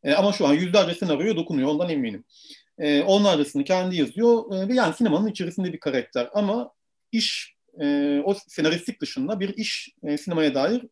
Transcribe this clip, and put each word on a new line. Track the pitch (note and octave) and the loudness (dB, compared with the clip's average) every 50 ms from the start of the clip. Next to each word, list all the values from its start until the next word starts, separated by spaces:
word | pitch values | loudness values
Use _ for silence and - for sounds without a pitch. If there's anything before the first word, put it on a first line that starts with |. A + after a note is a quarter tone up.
E, | - C#3 | -2 0
ama | D3 F3+ G3 G3+ | 2 4 2 2
şu | G3 - F3+ | 2 2 4
an | C#3 D3 | 4 4
yüzlerce | D#3+ F#3 F3 F3+ G#3 F#3 E3+ E3 | 4 2 2 4 4 4 2 0
senaryoya | - G3 E3+ D3+ C3+ F3 A3 G#3+ | -2 -2 -2 0 0 0 0 0
dokunuyor. | D#3+ E3 - E3 C#3 C3 C#3+ | -2 -2 -2 -2 0 0 0
Ondan | D3+ D3+ F3 F3 | 0 0 -2 -2
eminim. | D#3+ C#3+ B2 A2+ G2+ F#2 - _ _ - - - - - _ _ _ - | -2 -2 -4 -4 -6 -10 -14 _ _ -20 -20 -20 -20 -20 _ _ _ -4
E, | D3+ D3 D3 C#3+ | 0 2 2 4
onlarcasını | D#3+ G3 F#3+ G#3 G3+ G3 F3 D3+ C#3+ C#3+ - C#3 C#3+ | 4 4 4 6 6 4 4 4 2 0 -2 -2 0
kendi | - F#3 F#3 F#3 F#3 F3+ | 0 0 0 0 0 0
yazıyor. | E3+ C#3+ C3+ - G3 A#3 A#3 A#3 A3+ A3 G#3+ G3 | 0 -2 -2 0 2 4 4 4 4 2 -4 -4
E, | F#3 F#3+ G3+ | -4 -2 0
ve | B3 | 2
yani | B3+ A3 E3 D#3 | 2 2 2 2
sinemanın | - A#3+ G#3+ D3 E3+ G#3 G#3+ | 0 0 2 2 2 0 0
içerisinde | - - F3+ - - - F#3 F3+ | -2 -4 -6 -6 -4 -4 -4 -4
bir | D3+ - | -6 -6
karakter. | - D3 C3 B2+ A#2+ - - B2+ A#2+ - - | -4 -2 -2 -2 -2 -2 -4 -4 -4 -2 -2
Ama | G#3 G3+ F#3+ G#3+ A#3+ A#3+ - _ _ _ _ _ _ _ _ | -2 0 0 -2 -4 -6 -8 _ _ _ _ _ _ _ _
iş, | - A3+ A3 - - - - - _ _ _ _ - - | -4 -2 -2 -2 -4 -6 -10 -14 _ _ _ _ -8 -4
e, | D3+ C#3+ C#3+ C#3+ C#3+ C#3+ C#3+ C#3+ D3 | -2 0 0 0 0 0 0 0 0
o | G3 G3+ | -2 -2
senaristlik | G3 - - - - D3+ D#3 E3 E3+ - - - - | -4 -6 -12 -4 -2 0 0 0 -2 -4 -8 -8 -8
dışında | D3 - - C3+ C3 D3+ - F#3 | -8 -8 -6 -4 -4 -4 -4 -4
bir | G3 G3 G3 | -4 -6 -4
iş, | - G#3+ - - - - - _ _ | -6 -6 -6 -6 -8 -10 -14 _ _
e, | - C#3+ D3 D3 | -6 -6 -6 -4
sinemaya | - F#3 E3+ D#3+ D#3 D3 C3+ | -4 -4 -2 0 0 0 2
dair | C3+ C#3 F3 A#3 B3 A#3+ - | 0 0 0 0 -2 -4 -8